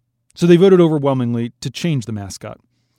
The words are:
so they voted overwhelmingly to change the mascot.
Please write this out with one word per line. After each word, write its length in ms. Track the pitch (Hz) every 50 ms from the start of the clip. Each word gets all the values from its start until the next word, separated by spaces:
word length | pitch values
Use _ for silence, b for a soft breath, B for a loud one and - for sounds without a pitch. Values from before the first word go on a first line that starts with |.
| _ _ _ _ _ _ _
so 120 | - 175
they 100 | 175 175
voted 240 | 165 196 196 190 175
overwhelmingly 720 | 170 160 156 147 135 139 135 127 120 117 120 117 117 120 - _
to 100 | - 135
change 360 | - - - 175 151 131 107
the 60 | -
mascot. 480 | 110 104 98 90 - - - 107 - - _ _ _ _ _ _ _